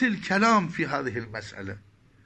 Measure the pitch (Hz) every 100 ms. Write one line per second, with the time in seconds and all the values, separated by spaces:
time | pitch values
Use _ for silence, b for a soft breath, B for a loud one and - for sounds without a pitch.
0 | 254 196 - 190 226 214 165 170 143 143
1 | 131 113 113 107 - 101 98 98 - _
2 | _ b